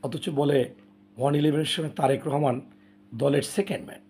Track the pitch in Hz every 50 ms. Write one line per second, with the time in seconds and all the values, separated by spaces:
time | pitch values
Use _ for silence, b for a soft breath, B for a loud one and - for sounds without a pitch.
0 | - 135 143 143 - 185 151 139 147 143 147 135 120 - - - - - - -
1 | - - - - 123 139 143 147 147 151 151 156 156 - - - 160 151 - -
2 | 147 131 139 131 - 156 135 143 151 139 120 131 139 - B B B B B B
3 | B - - 113 139 143 139 143 139 - - - 196 - 160 - - - - -
4 | - -